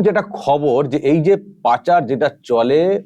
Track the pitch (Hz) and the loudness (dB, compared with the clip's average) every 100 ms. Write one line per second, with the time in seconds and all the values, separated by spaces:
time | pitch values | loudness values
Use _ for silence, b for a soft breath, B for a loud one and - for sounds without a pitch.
0 | 208 208 202 - - 143 147 123 143 139 | 2 0 -4 -6 -2 0 0 0 -2 -2
1 | 135 160 156 196 - - 120 120 - - | 0 0 2 0 -4 -6 -2 -2 2 0
2 | 120 131 147 - - 117 120 147 180 202 | 0 -2 -4 -4 -2 0 2 2 0 -2